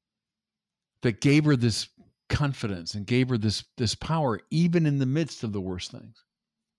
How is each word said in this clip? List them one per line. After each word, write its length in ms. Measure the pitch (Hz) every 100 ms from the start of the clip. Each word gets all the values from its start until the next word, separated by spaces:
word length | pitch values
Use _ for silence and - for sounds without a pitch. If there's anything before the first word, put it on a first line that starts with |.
| _ _ _ _ _ _ _ _ _ _
that 180 | 123 104
gave 240 | 139 147
her 100 | 151
this 340 | 135 120 104 - _ _ _ -
confidence 640 | 117 147 131 110 92 85
and 120 | 104 98
gave 220 | 120 127
her 100 | 120
this, 260 | 107 - - -
this 180 | 113
power, 460 | - - 160 143 104 -
even 360 | 156 175 170 156
in 120 | 139
the 80 | 131
midst 380 | 147 156 -
of 80 | 113
the 80 | 101
worst 320 | 92 90 -
things. 320 | - 113 - _ _ _ _ _